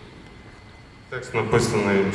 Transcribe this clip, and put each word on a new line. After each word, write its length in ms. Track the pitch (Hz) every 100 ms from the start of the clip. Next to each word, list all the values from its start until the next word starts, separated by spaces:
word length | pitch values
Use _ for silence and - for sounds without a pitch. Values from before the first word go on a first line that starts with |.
| - - - - - - - - - - -
Текст 240 | 127 -
написаний 720 | 117 104 123 - 107 101 98 95